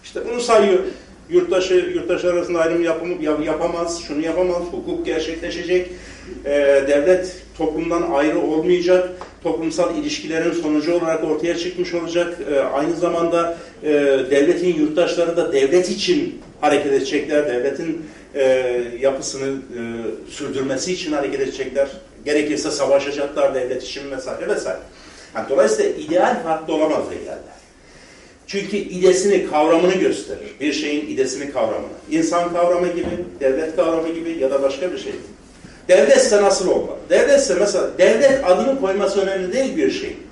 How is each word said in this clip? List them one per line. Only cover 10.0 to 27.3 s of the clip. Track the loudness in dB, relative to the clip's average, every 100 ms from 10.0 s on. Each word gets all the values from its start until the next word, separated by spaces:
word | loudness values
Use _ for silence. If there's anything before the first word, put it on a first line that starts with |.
| -4 -6 -4 -2 -2
sonucu | -2 0 0 0
olarak | 0 0 -2
ortaya | 0 0 -2 -2
çıkmış | -4 -4 -4
olacak, | -4 -2 -2 -2 -4 -2
e, | 0
aynı | 0 -2 -2 0
zamanda, | 0 0 0 0 -2 -4 -14 -8
e, | 0 2 4 2 2
devletin | 4 4 2 2 2
yurttaşları | 2 2 0 2 0 0
da | 0
devlet | 2 4 2 2
için | -2 0 0 0 -8 -18 -2
hareket | 2 2 2
edecekler, | 0 0 -4 0 0 0
devletin, | 0 -2 -2 -6 -6 -10 -18 -10
e, | 0 2 4 2 -2 -4 0
yapısını, | 0 0 -6 -6 -6
e, | -6 -10 -10 -8 -6 -8 -8 -14
sürdürmesi | -10 -6 -4 -2 -4 -4
için | -6 -4
hareket | -2 -2 -2
edecekler, | -4 -4 -4 -2 -2 -4 -20 -12
gerekirse | -2 0 0 -2 -2
savaşacaklar | -2 2 2 2 -4 -4 0 0
devlet | 0 -4 -6
için | -6 -10 -10
vesaire | -10 -8 -8 -4
vesaire. | -4 -4 -8 -10 -20 -20 -20 -12
Yani | -10 0
dolayısıyla | 2 4 4 0
ideal | -2 0 2 2 0
farklı | -2 -4 -2
olamaz | 0 0 0 -4 -10
idealler. | -10